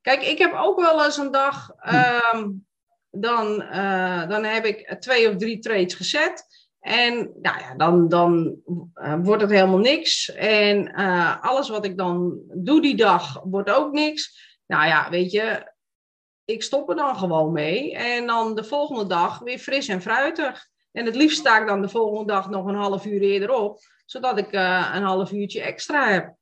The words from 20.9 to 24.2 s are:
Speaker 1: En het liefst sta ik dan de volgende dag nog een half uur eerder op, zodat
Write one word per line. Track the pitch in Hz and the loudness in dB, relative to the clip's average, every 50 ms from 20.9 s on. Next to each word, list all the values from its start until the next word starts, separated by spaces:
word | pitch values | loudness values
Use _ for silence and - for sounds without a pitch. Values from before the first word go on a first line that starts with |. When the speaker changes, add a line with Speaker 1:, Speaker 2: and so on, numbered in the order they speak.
| _ | _
Speaker 1:
En | 226 240 | -6 -4
het | 233 220 | -4 2
liefst | 247 294 311 302 - | 4 4 4 4 2
sta | - 240 226 220 | 2 4 4 4
ik | 214 | 4
dan | 214 202 202 | 2 0 0
de | 196 190 | -2 -2
volgende | - 233 226 214 208 214 214 208 214 | 0 0 0 0 0 -4 -4 -2 -2
dag | 196 190 190 | -2 -2 -4
nog | 202 196 185 | -6 -6 -4
een | 196 202 | -4 -4
half | 208 202 202 196 196 196 | -2 -2 -2 -2 -4 -4
uur | 208 208 202 196 | -4 -2 0 2
eerder | 196 196 202 196 202 | 2 2 0 0 0
op, | 262 247 208 208 208 - _ _ _ _ _ | 0 0 0 -2 -6 -10 _ _ _ _ _
zodat | _ - 254 | _ -14 -4